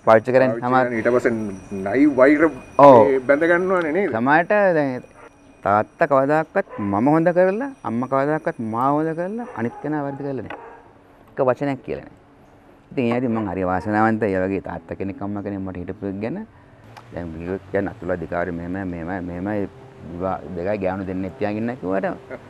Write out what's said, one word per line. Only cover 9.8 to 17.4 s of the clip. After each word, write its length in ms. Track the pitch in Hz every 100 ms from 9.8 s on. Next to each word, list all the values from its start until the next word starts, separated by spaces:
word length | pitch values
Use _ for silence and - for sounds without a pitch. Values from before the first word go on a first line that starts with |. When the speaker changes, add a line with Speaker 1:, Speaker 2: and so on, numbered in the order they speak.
| 147 151
Speaker 1:
වැරදි 200 | 139 139
කරලා 200 | 139 135
නෑ. 160 | 98 - - - - - _ - -
එක 120 | -
වචනයක් 420 | 135 123 143 135
කියලා 220 | - 69
නෑ. 120 | 69 - _ _ - - - - _
ඉතින් 180 | 143
ඒ 80 | 120
ඇයි 160 | 120 127
මං 200 | 113 104
හරි 160 | 90
වාසනාවන්තයි. 680 | 90 92 107 107 110 110 113
ඒ 60 | 95
වගේ 180 | 95 98
තාත්තා 360 | - 87 - 95
කෙනෙක් 260 | 98 92
අම්මා 200 | 98 101
කෙනෙක් 180 | 101 101
මට 160 | 95 90
හිටපු 280 | 90 90 101
එක 140 | 98
ගැන 260 | 110 170 220 - - - - - -
දැන් 220 | - 85
මේක 320 | 82